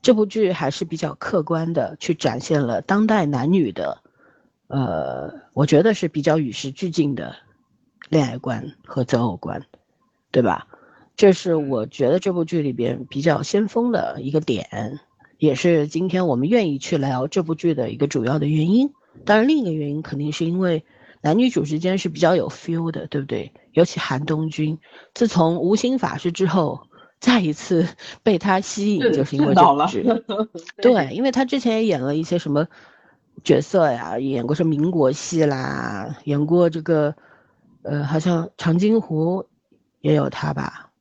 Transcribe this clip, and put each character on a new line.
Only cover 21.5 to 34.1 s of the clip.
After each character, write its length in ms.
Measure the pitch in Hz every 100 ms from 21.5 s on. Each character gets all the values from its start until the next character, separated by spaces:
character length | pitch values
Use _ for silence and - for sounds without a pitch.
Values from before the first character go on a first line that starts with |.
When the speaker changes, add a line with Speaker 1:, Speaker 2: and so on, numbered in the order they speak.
| 202
Speaker 1:
之 160 | 151 151
间 180 | 180 190
是 120 | 185
比 100 | 151
较 160 | 165
有 140 | 180 -
feel 420 | - - 165 165
的， 160 | 156 -
对 140 | 143
不 60 | 139
对？ 240 | 117 78 _ _
尤 120 | -
其 140 | 175 -
韩 260 | - 135
东 240 | 151 156 160
君， 300 | 156 156 156 _ - -
自 120 | - 233
从 320 | 180 165 170
《无 180 | 170 208
心 220 | 247 262
法 180 | 180 147
师》 140 | 180
之 160 | 170 190
后， 340 | 180 151 - - _ - _
再 200 | - 247
一 120 | 170
次 360 | 151 - 170 165 - - -
被 160 | - 185
他 220 | 202 190
吸 340 | 202 - 202
引， 60 | 196
Speaker 2:
对， 120 | 233
Speaker 1:
就 120 | 147
是 120 | 139 139
因 100 | 302
为 80 |
这 80 | 185
部 240 | 175 143 165
剧。 160 | 190
Speaker 2:
看 200 | 247 226 -
到 100 | 208
了。 120 | 220 170
<laughs> 140 | - -
对。 160 | 240
Speaker 1:
对， 220 | 226 139
因 80 | 165
为 100 | 269
他 120 | 247
之 140 | 262 277
前 180 | 247 220
也 80 |
演 160 | 220 156
了 140 | 131 147
一 60 |
些 160 | 165 175
什 120 | 156
么 160 | 143 156 - - _ _ _ _ -
角 160 | - -
色 300 | 147 196 156
呀， 280 | 120 80